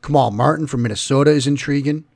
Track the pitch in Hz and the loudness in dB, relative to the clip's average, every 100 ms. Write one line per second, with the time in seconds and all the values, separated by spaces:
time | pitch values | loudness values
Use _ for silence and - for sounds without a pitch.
0 | - 143 117 104 135 156 151 123 117 107 | 0 0 2 0 0 0 -4 -2 -2 -4
1 | - 135 143 151 131 143 - 143 139 151 | -2 2 4 2 2 -2 -2 -2 -2 -4
2 | - | -8